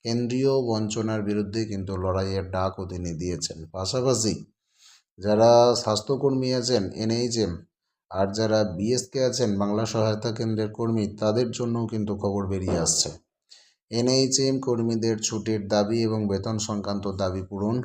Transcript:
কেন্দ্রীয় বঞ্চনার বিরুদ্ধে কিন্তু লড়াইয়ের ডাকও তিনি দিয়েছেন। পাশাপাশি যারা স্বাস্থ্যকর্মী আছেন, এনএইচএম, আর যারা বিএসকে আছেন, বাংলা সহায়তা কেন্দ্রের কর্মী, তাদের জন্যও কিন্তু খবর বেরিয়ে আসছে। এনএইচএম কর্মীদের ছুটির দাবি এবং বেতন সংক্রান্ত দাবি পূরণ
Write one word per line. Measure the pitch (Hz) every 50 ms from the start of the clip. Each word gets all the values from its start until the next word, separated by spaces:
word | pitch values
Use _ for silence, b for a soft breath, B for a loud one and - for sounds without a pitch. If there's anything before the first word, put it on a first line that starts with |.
| _
কেন্দ্রীয় | 113 117 120 120 117 120 127 131 139 135 135 127 117
বঞ্চনার | 113 107 110 104 107 117 107 110 110 110 104 101
বিরুদ্ধে | 104 104 104 95 98 113 110 101
কিন্তু | 101 98 95 92 95 95 90
লড়াইয়ের | 95 92 95 98 98 95 95 92 92
ডাকও | 92 92 92 95 95 - 95 90
তিনি | 92 90 90 87 85 78
দিয়েছেন। | 87 90 87 78 76 - - 78 82 82 -
পাশাপাশি | 92 95 95 - 127 123 135 127 107 104 110 85 - - _ _ _ _ b b b b b b b b b _ -
যারা | 92 101 104 107 113 117 120 120 120 123 120 110
স্বাস্থ্যকর্মী | - - - - - - 139 123 139 139 135 131 131 127 127 127
আছেন, | 113 120 127 113 98 92 - - 107
এনএইচএম, | 113 113 117 123 123 117 117 107 95 85 85 - _ _ _ _ _ _ _ _ _
আর | - 92 98 98 98 107
যারা | 110 107 107 107 107 95 85 87
বিএসকে | 101 110 127 123 123 - - 135 131 127
আছেন, | 113 123 127 110 101 98
বাংলা | 101 101 104 107 113
সহায়তা | 113 - 117 107 110 107 104 113 117 110 110
কেন্দ্রের | 120 113 110 107 110 104 104 -
কর্মী, | 117 113 113 110 104 101 98 -
তাদের | 110 107 107 117 127 113 113 -
জন্যও | 123 120 117 117 117 107 113
কিন্তু | 110 104 104 101 98
খবর | 101 101 98 101 98 92
বেরিয়ে | 98 95 92 92 90 85 82
আসছে। | 78 - - - 73 73 - _ _ _ _ _ B B B B B B B _ _
এনএইচএম | 110 117 120 127 127 135 135 127 131 - 135 135 135 131 131 131
কর্মীদের | 120 117 117 113 113 113 107 113 113 107 110 -
ছুটির | 117 110 101 113 110 107 98 98
দাবি | 107 104 104 104 113 117 113 110
এবং | 110 110 107 101
বেতন | 101 95 98 113 113 107 104 -
সংক্রান্ত | 107 101 95 101 101 101 98 101 95 95
দাবি | 98 92 92 95 92 92
পূরণ | 104 98 101 107 117 127 127